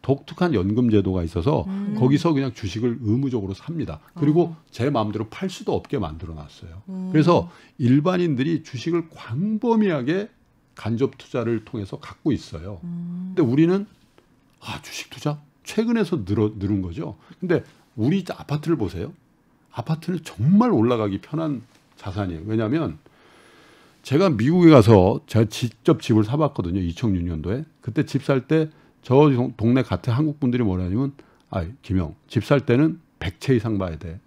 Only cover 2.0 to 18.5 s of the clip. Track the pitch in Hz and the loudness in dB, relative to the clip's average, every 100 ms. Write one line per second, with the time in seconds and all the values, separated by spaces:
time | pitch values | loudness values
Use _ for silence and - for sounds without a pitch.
2 | 127 143 170 143 135 - 104 107 120 117 | 2 2 2 0 -2 -6 -8 -4 -4 -4
3 | 113 117 139 120 98 95 - 165 98 76 | -2 0 0 -4 -6 -10 -10 -8 -8 -10
4 | _ - 147 160 170 165 _ - 147 135 | _ -2 2 2 0 -4 _ -4 -2 0
5 | 107 107 107 - 190 - 208 120 - 139 | -2 -4 -8 -6 -8 -8 -4 -4 -4 -6
6 | 87 78 80 78 73 - 87 85 - 185 | -6 -10 -12 -14 -16 -20 -18 -18 -14 -10
7 | 185 156 165 160 87 - - _ 120 139 | -2 2 4 2 0 -14 -20 _ 2 2
8 | 156 180 175 127 139 160 - 123 165 170 | 2 0 -2 -2 -2 -4 -6 -10 -4 -4
9 | 165 - - 117 202 214 240 220 208 156 | -4 -16 -10 -6 -4 -2 0 2 2 0
10 | 123 185 208 _ _ _ _ - 110 113 | -2 -4 -4 _ _ _ _ -10 -6 -2
11 | 135 - - 127 113 117 110 117 98 - | -2 -4 -10 -6 -2 -4 -6 -10 -10 -12
12 | - - 165 120 - 78 90 101 175 170 | -16 -6 -4 -4 -6 -14 -14 -14 -12 -10
13 | 175 175 185 185 131 131 165 190 202 _ | -10 -10 -8 -2 0 4 2 2 -4 _
14 | _ _ _ _ _ _ - 117 - - | _ _ _ _ _ _ -14 -14 -12 -14
15 | - - 147 147 _ _ - - 226 233 | -14 -8 -6 -6 _ _ -8 -2 0 0
16 | 208 165 92 101 107 107 98 101 90 87 | 0 -2 -2 0 0 0 -2 -2 -2 -8
17 | 82 - _ - 185 165 - _ _ - | -10 -12 _ -12 -2 -2 -2 _ _ -2
18 | 113 196 - - - | 0 0 -4 -12 -6